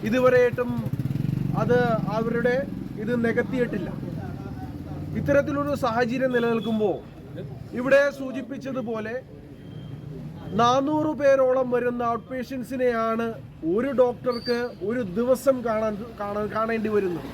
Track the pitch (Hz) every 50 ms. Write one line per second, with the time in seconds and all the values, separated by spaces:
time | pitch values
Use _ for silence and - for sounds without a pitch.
0 | - 220 214 254 254 254 247 247 247 247 233 247 247 240 240 233 226 220 - -
1 | - - - - - - - - - - - 190 220 226 240 240 247 240 226 214
2 | - - 208 220 226 233 233 233 233 247 247 262 277 - - - - - - -
3 | 220 214 240 240 233 233 226 240 233 - - 254 247 226 233 202 170 - - -
4 | - - - - - 784 - - - - - - - - - - - - - -
5 | - - - 220 - - 285 285 277 - 285 277 285 285 285 226 - 240 220 233
6 | 247 226 233 262 262 262 247 240 233 233 233 226 185 220 220 214 214 196 160 120
7 | - - - - - - - 175 185 - - - - - - 226 247 269 262 277
8 | 277 285 - 269 277 262 233 269 - 220 277 262 - 269 269 254 240 226 226 220
9 | 214 220 226 254 - - - - - - - - - - - - - - - -
10 | - - - - - - - - - - - 202 233 240 247 269 277 277 302 311
11 | 302 311 302 233 294 277 269 269 262 254 254 262 262 247 247 240 240 247 240 240
12 | 240 233 233 233 - 180 262 262 240 - 269 262 240 - 262 254 254 247 240 226
13 | 226 226 226 226 226 226 226 - - - - - - 160 175 214 247 277 269 226
14 | 254 247 247 - - 254 247 233 - 240 240 233 240 240 202 - 175 202 233 254
15 | 247 185 175 202 240 247 262 - - 285 269 254 226 233 220 214 220 220 214 190
16 | 226 240 226 - 208 202 202 208 214 208 214 214 226 226 226 226 208 220 214 208
17 | 202 185 175 156 135 127